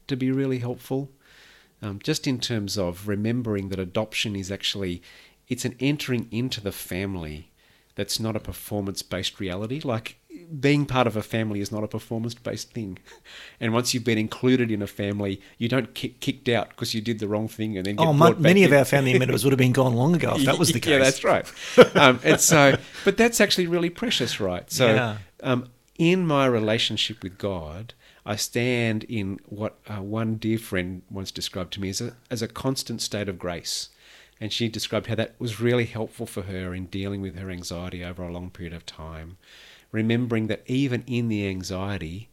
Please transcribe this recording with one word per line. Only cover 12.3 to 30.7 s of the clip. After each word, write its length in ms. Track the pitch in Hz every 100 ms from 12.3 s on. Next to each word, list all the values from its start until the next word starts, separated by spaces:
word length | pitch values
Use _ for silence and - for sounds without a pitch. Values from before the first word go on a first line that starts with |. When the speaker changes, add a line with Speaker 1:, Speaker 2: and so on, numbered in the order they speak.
| 117 117 - -
Speaker 1:
thing. 260 | 123 104 92 - - -
<laughs> 300 | - - -
And 100 | 117
once 220 | 113 123
you've 100 | 127
been 140 | 113 110
included 540 | 107 - 131 127 117
in 100 | 104
a 60 | 101
family, 520 | - 101 104 101 95 - -
you 100 | 113
don't 240 | 127 113
get 260 | - 127 -
kicked 300 | - 127 -
out 260 | 117 - -
'cause 200 | 117 113
you 60 |
did 180 | 110 110
the 80 | 104
wrong 200 | 107 110
thing 300 | - 110 98
and 80 | 95
then 120 | 104
get 100 | 160
Speaker 2:
Oh, 60 |
Speaker 1:
brought 240 | 143 170 180
Speaker 2:
mu-, 60 |
many 180 | 151 196
Speaker 1:
back 60 | 170
Speaker 2:
of 40 |
Speaker 1:
in. 60 | 143
Speaker 2:
our 60 | 127
family 340 | 139 131 127
members 240 | 117 120 127
would 60 |
have 60 | 135
been 120 | 127
gone 200 | 127 127
long 220 | 117 135 170
ago 180 | 117 -
if 80 | 135
that 120 | 151
was 120 | 170
the 100 | 120
Speaker 1:
<laughs> 40 | -
Yeah, 120 | 139
Speaker 2:
case. 60 | 131
Speaker 1:
that's 180 | 135
right. 720 | - 127 - - - - - 180
Um, 240 | 139 123
and 180 | 156 156
so, 360 | - 156 139 123 - - -
but 100 | 196
that's 240 | 233 233
actually 280 | 208 - 175
really 240 | 175 170
precious, 480 | 170 233 - 117 -
right? 280 | 98 90 -
So, 160 | - 123 110
Speaker 2:
Yeah. 220 | 120 104 - -
Speaker 1:
um, 260 | 135 123 123 _ _ -
in 280 | 165 185 170
my 200 | 143 135
relationship 760 | 120 107 113 - 107 - 107
with 140 | 95 95
God, 560 | 101 92 78 82 117 - _ _ -
I 100 | 101
stand 680 | - 120 123 123 117 110 -
in 340 | 113 98 98 -
what, 320 | 101 104 - -
uh, 140 | 104
one 340 | 98 110 113 110
dear 220 | 110 113
friend 460 | 113